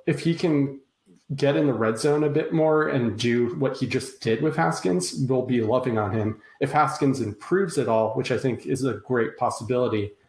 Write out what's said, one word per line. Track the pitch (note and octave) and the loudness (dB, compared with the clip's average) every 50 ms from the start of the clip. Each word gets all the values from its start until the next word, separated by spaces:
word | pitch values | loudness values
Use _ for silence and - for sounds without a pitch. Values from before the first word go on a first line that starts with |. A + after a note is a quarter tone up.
| - | -4
if | - D3+ - | -2 -2 0
he | - E3 E3 | 0 -2 0
can | E3 - F3 D3+ C#3+ C#3 C3+ C3+ C#3 - _ _ _ _ _ _ _ _ - C#3+ | 0 0 2 2 2 2 0 -2 -8 -16 _ _ _ _ _ _ _ _ -10 -4
get | C3+ D3 C#3 C#3+ | 0 0 2 2
in | D#3+ D3+ | 2 2
the | C#3+ B2 | 2 2
red | G#2+ A2 A2 A2+ A2+ | 2 0 0 0 0
zone | - D3+ D3 D3+ D3+ | 0 0 2 2 2
a | D3 | 0
bit | C#3 D3+ D#3+ - E3+ | 0 0 -2 0 0
more | D#3+ D#3 D#3 D#3 D#3 D#3 D#3 | 2 2 4 4 2 2 2
and | C#3+ C3+ A#2+ A2+ G2 G#2 | 0 0 0 0 -2 -2
do | A2 A#2+ A#2+ A#2+ A#2+ A#2+ A#2+ | 0 0 2 2 2 0 0
what | E3 C3 C3 C3+ - | -2 -2 -2 -2 -2
he | C3+ A2 | -4 -2
just | B2+ B2+ - - - - | -2 -4 -4 -6 -10 -6
did | - - A2+ A#2 | -2 -2 0 0
with | D3 D#3 C#3+ | 0 0 0
Haskins, | D#3 E3 E3 E3 - - F3+ F3+ F3+ F3+ - - D#3+ C#3 B2 | 0 0 0 0 -2 -2 0 0 0 -2 -4 -4 -4 -2 0
we'll | C3 B2+ | 0 0
be | A#2+ - B2+ A#2+ | 0 0 0 0
loving | A2 G#2+ B2 B2+ B2+ C3 A2+ A2 | 2 2 0 0 0 0 0 0
on | G#2+ G2 | 0 0
him. | G2 A2 G#2 G#2+ A2 - - - - _ | -2 -2 -2 -2 -4 -6 -10 -20 -6 _
If | - C3+ | -4 0
Haskins | - D3 C#3+ C#3 C#3 - D3 C#3 B2+ A2 | 2 2 2 2 0 0 2 2 2 0
improves | A2+ G#2 G#2 - - - F3 F#3+ G3 F3 - D3 | -2 -4 -6 -8 -4 0 0 0 2 0 0 -2
at | B2 A2+ | 0 2
all, | A2+ A2 A2 G#2+ - | 2 2 2 2 0
which | C3+ B2+ - | -2 -2 -2
I | B2+ A2 | -2 0
think | - C3 A#2 A2+ - - | 0 -2 -2 -2 -4 -4
is | C#3 C3 C3+ | -4 -2 -2
a | C3+ A2 | -2 -4
great | G#2 - - B2+ A#2+ A#2 A2 - - | -4 -4 -2 0 0 0 0 -2 -2
possibility, | B2 A#2 A#2 - A#2 G#2+ B2+ B2 B2 A#2 A2 G#2+ G2+ G2+ - - _ | -2 -2 -2 -4 -4 -2 0 0 0 0 0 -2 -2 -4 -8 -14 _